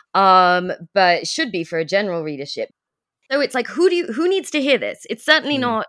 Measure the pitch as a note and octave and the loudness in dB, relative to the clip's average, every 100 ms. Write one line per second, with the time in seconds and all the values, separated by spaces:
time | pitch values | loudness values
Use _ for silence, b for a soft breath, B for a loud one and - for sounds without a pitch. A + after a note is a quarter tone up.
0 | _ F#3 G3 F#3 F3+ F3+ F3+ - E3 G3+ | _ 2 6 6 6 4 0 -8 -4 2
1 | F#3 E3+ D#3+ - C#4+ F#3+ D#3+ E3 D#3+ G3 | 4 2 -2 -6 -6 -6 -6 -6 -2 -2
2 | G3+ E3+ D#3 C#3+ C#3+ - A2 _ _ _ | -2 -4 -6 -8 -10 -10 -10 _ _ _
3 | _ _ - C4+ C#4 B3+ A#3+ - F4+ F4 | _ _ -4 -2 -2 -2 -4 0 2 2
4 | E4+ A3 F4 F#4+ - D4+ C4+ A#3+ G#2 - | -2 -2 0 -2 -2 -2 0 0 -2 -8
5 | - A3+ - D#4 C4 C#4+ B3 A3 | -10 -6 0 0 0 -2 -2 -4